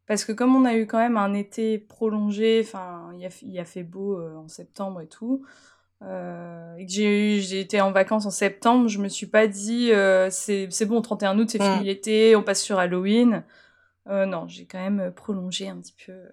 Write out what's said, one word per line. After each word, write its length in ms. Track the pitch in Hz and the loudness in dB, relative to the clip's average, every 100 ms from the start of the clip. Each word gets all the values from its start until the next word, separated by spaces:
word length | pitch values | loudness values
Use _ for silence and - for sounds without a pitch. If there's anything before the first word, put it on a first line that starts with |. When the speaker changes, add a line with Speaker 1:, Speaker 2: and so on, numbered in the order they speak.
| - | -4
Speaker 1:
parce 180 | 208 | -4
que 80 | - | -2
comme 240 | 214 247 262 | 0 4 6
on 80 | |
a 100 | 254 226 | 4 2
eu 100 | 220 | 0
quand 120 | 226 | 0
même 180 | 233 233 | 2 2
un 160 | 196 | 0
été 440 | 202 202 - 220 220 | -2 -6 -4 -2 -2
prolongé, 840 | 214 - 220 214 208 202 226 226 | -6 -6 -4 -2 -2 0 2 2
enfin, 460 | 214 190 180 175 170 180 | 0 -6 -14 -14 -16 -16
il 80 | |
a 40 | 180 | -16
f-, 140 | - - | -16 -14
il 120 | 180 | -12
a 40 | |
fait 200 | 170 185 | -10 -12
beau, 340 | 170 190 196 190 | -14 -8 -6 -6
euh, 160 | 165 | -8
en 140 | 156 160 | -14 -18
septembre 520 | - 170 - 196 185 | -20 -18 -10 -10 -10
et 60 | 160 | -16
tout, 380 | - 226 269 269 - _ _ _ _ | -12 -6 -6 -6 -20 _ _ _ _
euh, 720 | 196 185 180 170 170 170 165 170 | -12 -10 -10 -12 -14 -16 -18 -18
et 80 | 185 | -8
que 60 | |
j'ai 440 | 190 208 208 208 208 | -2 2 2 2 0
eu, 20 | |
j'ai 200 | 190 190 | -2 -6
été 200 | 190 208 | -2 0
en 100 | 196 | 2
vacances 340 | 190 190 214 208 | 2 2 0 -2
en 40 | |
septembre, 580 | - 196 196 233 247 233 | -2 -2 0 2 4 4
je 100 | 202 | 0
me 100 | 202 | -4
suis 180 | - 196 | -6 0
pas 200 | 214 220 | 4 4
dit, 440 | 196 202 233 240 | 0 -6 -2 4
euh, « 360 | 208 196 185 185 | 4 6 4 2
C'est, 380 | 185 - 202 190 | -2 -4 -4 -4
c'est 160 | 170 214 | -4 0
bon, 140 | 233 | 0
trente 220 | 226 208 | -2 -2
et 40 | 202 | 0
un 120 | 202 | 2
août, 100 | 220 | 0
c'est 120 | 214 | 2
fini 180 | 202 196 | 2 2
Speaker 2:
Mm. 40 | |
Speaker 1:
l'été, 520 | 196 196 214 214 220 214 | 0 -4 0 4 6 6
on 60 | |
passe 200 | 202 196 | 4 -2
sur 160 | - 196 | 0 0
Halloween. » 680 | 180 180 190 220 240 196 - _ _ _ _ _ - | 0 0 2 4 4 2 -4 _ _ _ _ _ -6
Euh, 180 | 196 190 | -2 -2
non, 220 | 175 170 | -4 -10
j'ai 180 | 180 175 | -16 -16
quand 120 | 185 | -10
même, 200 | 190 202 | -4 -4
euh, 100 | 180 | -4
prolongé 580 | 180 - 196 180 175 190 | -8 -8 -8 -6 -8 -10
un 80 | 180 | -12
petit 180 | 175 _ - | -18 _ -20
peu, 60 | |
euh, 160 | 185 180 | -20 -20